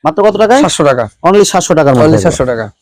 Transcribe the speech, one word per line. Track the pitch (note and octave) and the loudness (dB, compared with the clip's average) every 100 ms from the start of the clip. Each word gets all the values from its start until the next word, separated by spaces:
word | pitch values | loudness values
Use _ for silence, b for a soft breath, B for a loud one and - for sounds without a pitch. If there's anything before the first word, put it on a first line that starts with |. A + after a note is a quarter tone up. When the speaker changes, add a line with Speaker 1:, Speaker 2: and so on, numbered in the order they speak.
| D3+ | -4
Speaker 1:
মাত্র | D#3+ G#3 | 0 -2
কত | G3+ | 0
টাকায়? | G#3+ B3+ D4 | 0 2 0
Speaker 2:
সাতশো | - D3 | 0 0
টাকা। | B2+ G#2+ _ E3+ | 0 -4 _ 0
Speaker 1:
Only | G3+ F#3+ | 2 2
সাতশো | F#3 - E3 | -2 0 0
টাকার | C#3 C3 | 2 2
মধ্যে | D3+ | 2
Speaker 2:
Only | - | 2
Speaker 1:
এগুলো। | E3+ | 0
Speaker 2:
সাতশো | - B2+ | -2 -4
টাকা। | A#2 A2 _ | -4 -8 _